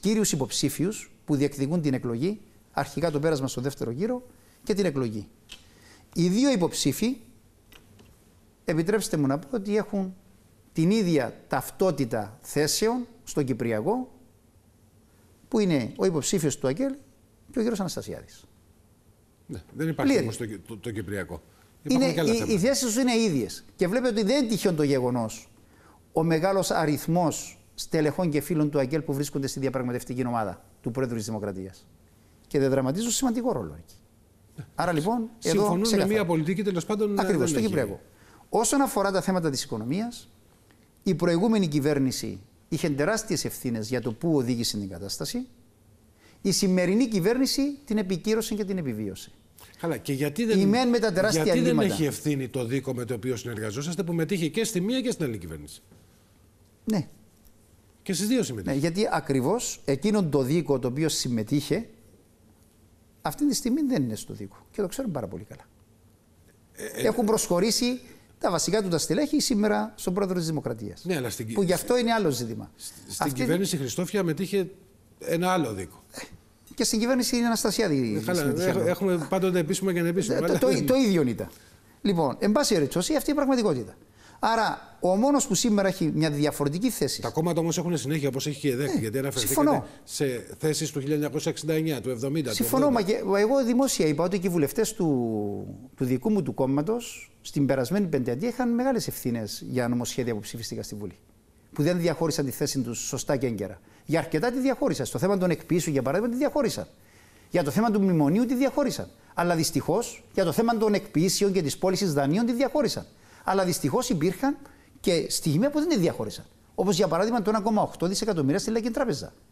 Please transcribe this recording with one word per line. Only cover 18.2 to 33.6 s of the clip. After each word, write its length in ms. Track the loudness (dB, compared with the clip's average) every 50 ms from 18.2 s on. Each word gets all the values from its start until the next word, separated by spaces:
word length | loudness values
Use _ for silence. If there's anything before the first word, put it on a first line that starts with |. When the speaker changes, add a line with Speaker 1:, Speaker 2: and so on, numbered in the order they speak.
| -14 -18 -20 -20 -20 -20 -20 _ _ _ _ _ _ _ _ _ _ _ _ _ _ _ _ _ _
Speaker 2:
Ναι, 160 | -16 -14 -14 -16 -14 -8
δεν 120 | -6 -4 -4
υπάρχει 220 | -2 0 2 2
Speaker 1:
Πλήρη. 120 | 2 2 2
Speaker 2:
όμως 100 | -2 -4
το 100 | -6 -8
Κι-, 120 | -8 -10 -12 -14
το, 100 | -14 -14
το 140 | -12 -10 -8
Κυπριακό. 520 | -8 -6 -6 -6 -6 -6 -6 -6 -10 -14 -14 -18 -20 -20 -20 _ _ _
Υπάρχουν 220 | -2 0 2 2 2
Speaker 1:
Είναι, 60 | 2 2
Speaker 2:
και 60 | 2
άλλα 120 | 2 2
Speaker 1:
οι, 40 | 2
οι 20 | 2
Speaker 2:
θέματα. 200 | 0 0 2 2
Speaker 1:
θέσεις 260 | 4 4 2 2 0
τους 120 | 0 0
είναι 200 | 2 2 2 4 4
ίδιες. 460 | 2 2 2 0 -2 -2 -6 -12 -16 -8 -4
Και 120 | -2 0 2
βλέπετε 300 | 2 2 2 2 2 2
ότι 60 | 2
δεν 120 | 4 4 4
είναι 80 | 2 2
τυχαίο 240 | 0 2 2 2 2
το 80 | 2
γεγονός 680 | 2 2 2 2 2 2 0 0 -2 -4 -6 -10 -18 -20 -20 -20 -20 -20 -20 -20 -20 -20 -20 -20 _ _
ο 100 | -2 0
μεγάλος 480 | 2 2 2 4 2 2 2 2 2 2
αριθμός 880 | 2 2 2 2 0 0 0 0 2 2 2 2 0 -4 -8 -12 -16 -20 -20 _ -14
στελεχών 560 | -14 -8 -2 0 2 2 2 0 0 -2 0
και 100 | 0 -2
φίλων 300 | -2 0 0 0 0 2
του 100 | 2 0
ακελ 200 | 0 0 0 -2
που 100 | -2 -2
βρίσκονται 340 | -2 -2 -2 -4 -4 -4 -4
στην 140 | -4 -4 -4
διαπραγματευτική 640 | -4 -2 -2 -2 -4 -2 -4 -4 -6 -6 -4 -4 -2
ομάδα 380 | 0 0 -2 -2 -2 -6 -10 -14 -20 -16 _
του 100 | -8 -6
Πρόεδρου 260 | -2 -2 -2 -2 -2
της 80 | -4 -4
Δημοκρατίας. 600 | -4 -6 -4 -4 -6 -6 -6 -10 -12 -14 -18 -20 -20 -20 _ _ _ _ _ -20 -20 _ -20 -8
Και 120 | -2 0 2
διαδραματίζουν 520 | 2 4 2 2 2 0 0 -2 -2 -2
σημαντικό 420 | -2 0 0 0 0 0 -2 -2
ρόλο 240 | -2 -2